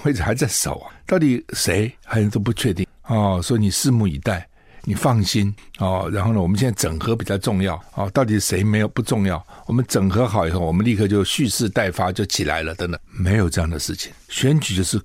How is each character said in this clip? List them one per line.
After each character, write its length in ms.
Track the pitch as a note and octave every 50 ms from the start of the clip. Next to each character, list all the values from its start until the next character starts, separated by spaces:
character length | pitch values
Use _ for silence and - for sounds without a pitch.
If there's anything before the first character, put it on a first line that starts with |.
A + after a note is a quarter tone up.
| -
为 60 | D3+
止 120 | C3+ F2+ -
还 100 | - A#2+
在 140 | C3 A#2+
守 320 | G#2+ - - - C#2 C2+ -
啊， 100 | - - - - -
到 140 | - F#3 F3+
底 240 | D#3 C#3 B2 A#2 - - -
谁 400 | - - G2 F2 G2+ G#2+ B2 - - -
还 200 | - A2 A2+ G#2 G#2
都 100 | - A2
不 120 | G2+ A#2+
确 220 | G#2+ - - A#2 F2
定 140 | F#2 F#2 - - - -
哦， 340 | - A#2 G#2+ G#2 G2 F#2 F2+ F2
所 120 | - B2
以 40 | A2
你 100 | G#2+ G2
拭 220 | E2+ - - C#3
目 160 | B2 A2+ G#2+
以 100 | F#2 D2
待， 300 | C#2 - A#2 F#2+ E2+ - - - _ _ - - - -
你 120 | G#2 G2
放 280 | - - C#3 A#2 A2 G2
心 300 | - - G#2+ G2 G2+ G#2 - - - -
哦。 320 | - G2 F#2 F#2 F#2 F#2 E2
然 140 | F#2+ G2+ F#2+
后 80 | A2+ A2+
呢， 80 | G#2
我 60 | F2
们 100 | F2 G2+
现 100 | G2 C3
在 60 | B2 G2
整 240 | - - E2+ D#2+ D#2
合 160 | - A#2 A2+
比 80 | - -
较 140 | - G2+
重 240 | G2+ - B2 G#2 F#2
要 180 | G2 F#2+ D#2+ E2+ - - -
哦， 160 | - G2 G2
到 140 | - C#3 C3
底 140 | G#2+ G#2+ G2+
谁 240 | - - F#2+ F2+ G2+
没 160 | G#2+ G#2 G#2+
有 80 | G#2+
不 160 | - - - A2
重 240 | - C3 A2 G2
要？ 180 | F#2+ F2 - - - - - -
我 60 | - A2+
们 120 | B2+ A#2+
整 220 | - - A2+ F#2+ F#2+
合 180 | F2+ A2+ B2+
好 200 | A2+ G#2 G#2+ E2+
以 20 | E2
后， 100 | F2 F2+
我 120 | E2+ D#2+
们 120 | E2 F2+ G#2+
立 120 | B2 A2
刻 120 | F#2+ G#2+
就 160 | G2 G#2 G2+ F#2
蓄 240 | - - - C#3
势 220 | G#2 - - A#2+ G2
待 220 | - B2 G#2+ F#2
发， 200 | E2+ - F#2 F#2
就 140 | F#2 - G2+
起 200 | - - - F#2
来 180 | D2 D#2 E2 D#2+
了， 100 | D#2+ E2
等 140 | - F#2 F2
等， 100 | E2 - - -
没 240 | - - F#2 F2+ G2+
有 120 | A2 F#2+
这 140 | E2 - F#2
样 80 | E2 D#2+
的 80 | E2
事 180 | D2+ - - -
情。 160 | - - - - - - -
选 300 | - - B2+ C3+ D#3 D3+
举 160 | - - F#2+
就 60 | F#2
是 180 | F#2 - - G2+ -